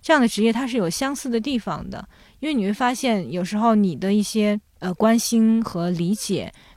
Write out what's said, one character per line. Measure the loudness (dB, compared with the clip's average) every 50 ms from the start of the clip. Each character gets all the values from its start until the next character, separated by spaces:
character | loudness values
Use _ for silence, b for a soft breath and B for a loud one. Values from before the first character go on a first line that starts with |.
| B
这 | 2 4
样 | 4
的 | 4 2
职 | 2 2 2
业， | 2 2
它 | 0 -2
是 | -2 -2
有 | -2 -2 -2
相 | -2 -2 -4 -4 -4
似 | -6 -6 -4
的 | -4 -2
地 | -2 -2 -4 -4
方 | -4 -4 -8 -8 -8 -10
的。 | -12 -14 -14 b b b b b b b
因 | -6
为 | -2 -2
你 | 0 0
会 | -2 -2
发 | 0 0 -2 -2
现， | 0 0 0 0 0 -2 -4 -4
有 | -6 -4
时 | -4 -2
候 | 0 2 4 4
你 | 4 4 2 0
的 | -2 -2 0 2
一 | 2 0
些， | 0 0 0 2 2 0 -2 _ _ _ -10
呃， | -8 -6 -2
关 | 2 4 4 4 4
心 | 2 2 2 4 4 4 4 2 0
和 | -2 -4 -4 -2 -2
理 | -2 -2 0 -2 -2
解， | -2 -2 -4 -4 -4 -4 -8 b b b b b